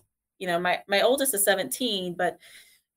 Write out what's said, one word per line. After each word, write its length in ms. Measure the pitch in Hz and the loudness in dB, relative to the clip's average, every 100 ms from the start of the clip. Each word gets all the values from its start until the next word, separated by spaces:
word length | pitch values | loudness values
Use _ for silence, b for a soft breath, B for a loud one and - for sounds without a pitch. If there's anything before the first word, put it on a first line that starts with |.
| - _ _ _ | -8 _ _ _
you 80 | 185 | -4
know, 120 | 170 | 0
my, 220 | 180 175 - | 0 -2 0
my 140 | 196 | 2
oldest 320 | 196 277 269 | 4 4 0
is 100 | 196 | 0
seventeen, 720 | 214 190 131 - 247 202 180 175 | 2 2 -2 -4 -4 -2 -4 -2
but 200 | 180 - B B B B _ | -2 -4 B B B B _